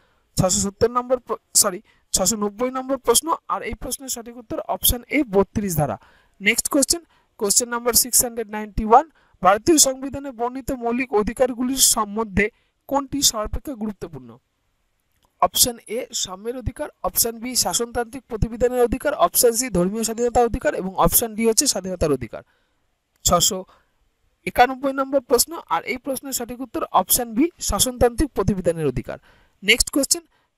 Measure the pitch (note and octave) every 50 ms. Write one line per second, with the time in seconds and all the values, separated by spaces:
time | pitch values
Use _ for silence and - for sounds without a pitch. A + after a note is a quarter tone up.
0 | _ _ _ _ _ _ - - F#3 F#3 F3 G3+ F#3+ G3 F#3+ - - A3+ A#3+ B3
1 | B3 B3 C4 B3 - - A3+ - _ _ - - - G#3 F3+ G#3 - _ _ _
2 | _ _ - - F#3+ F3+ A3+ G#3 G#3 G3+ G3+ G3+ B3 B3+ C4 C4 C4 C4 C4+ B3+
3 | - - A#3 - D4+ E4 - - _ - F3+ G3 - G#3+ A#3 - - C4+ A#3+ -
4 | C#4 B3+ - A#3+ A3 A#3+ A#3+ B3 A3+ - A3 G#3+ - - F#3 - - - B3+ A#3+
5 | B3 - - C#4+ D4+ A3+ F#3 G3 G3 - - A3 G#3 G3 E3 D#3 D3+ B2+ G2 -
6 | - - _ _ _ _ _ - F#3+ G#3 A#3 - - - - C#4+ C4 - - E4+
7 | D#4+ _ _ _ _ _ _ - A#3 - - - B3 A#3+ A#3+ A#3 A#3+ A#3+ A3 -
8 | - B3 - - C4 A#3+ A#3 A#3 A3 G3+ G#3+ G#3+ G#3+ G#3+ F#3+ - A3+ G#3+ A3+ C4
9 | D#4+ D#4+ _ _ _ _ _ _ F3+ F3+ G3+ A3 G#3+ E4+ E4+ C#4+ - C4+ C4 C4+
10 | C4 C#4 A#3+ C#4 C#4 C#4+ B3 G#3+ A#3+ B3 B3 C4+ A#3+ - C#4 B3 A#3 A#3 A#3+ B3
11 | C4 - - G#3+ G#3 G#3+ A#3 - C4 B3+ B3 A3 B3+ B3+ C4+ C4 - - - A#3+
12 | G#3+ G#3 G3+ A3 A3+ G#3 F#3 F3+ G3+ G#3+ - _ _ _ _ _ _ - C4+ C#4
13 | C#4 C4 D4 C#4 C#4 - - A3 G#3+ G#3+ - A3 - D#4 C4+ G#3 A3 G#3+ G3+ -
14 | G3 E3 D#3 C#3 B2+ A#2 A2+ B2+ _ _ _ _ _ _ _ _ _ _ _ _
15 | _ _ _ _ _ _ _ _ - - - - - B3+ A#3 - - - G#3 B3
16 | - - A#3 - - G3+ F#3 F#3 G#3 A#3 B3 B3+ G#3+ A#3 - - D4 - - _
17 | - F#3 - - - A#3 A#3 A3+ A3 B3+ B3 A3 - G3 E3+ - A#3 A#3+ A#3 B3+
18 | A#3+ A3+ A#3+ C4+ - - A#3+ G#3 - A3+ A3+ A3 B3 A#3+ B3 B3 A#3+ A#3 B3 B3+
19 | - D4 - - E3 F3+ - - - A#3+ A#3 G#3+ C4 B3+ F#3+ F3 F3 F#3+ G#3 A3+
20 | A3 A3+ A3+ A3 A#3+ A#3+ A3+ B3+ A#3+ A#3 G#3 B3+ - - - - F3+ F#3+ F#3+ C3
21 | D#3+ E3+ - - A#3+ A3+ G#3+ G3+ A3+ A3+ A3 - D4 B3 - G3+ F#3 F#3 F#3 -
22 | F3 D#3 C#3 B2+ B2 G#2+ - D2 - _ _ _ _ _ _ _ _ _ _ _
23 | _ _ _ _ - - F#3 F3 - - G#3 F#3 F#3 - _ _ _ _ _ _
24 | _ _ _ _ _ _ _ _ - F3+ - - B3 C4+ C4 B3+ C#4 C4+ C4+ C#4
25 | C4+ C4+ C#4 C#4 - - C#4+ C#4 - D4+ E4+ - - - D#3+ E3 - - A#3 B3+
26 | - C#4+ C4 A#3+ - C#4 B3 - A#3+ A3 B3 A3+ C4 A3+ - D#4+ - - - E3+
27 | - - - - A#3+ A#3 A3+ G#3+ D#4 F4 - - - - G#3+ G3 - B3+ B3 A#3+
28 | B3 A#3+ A#3+ A3 D#4+ C4+ - - G3 F#3 G#3 F#3 F3 F3+ E3+ E3 D#3 C#3 B2 B2+
29 | - - C2+ - _ _ _ _ _ _ _ _ - G3 A3+ A#3+ - - - D4
30 | C4+ - - F4 E4 _ _ _ _ _ _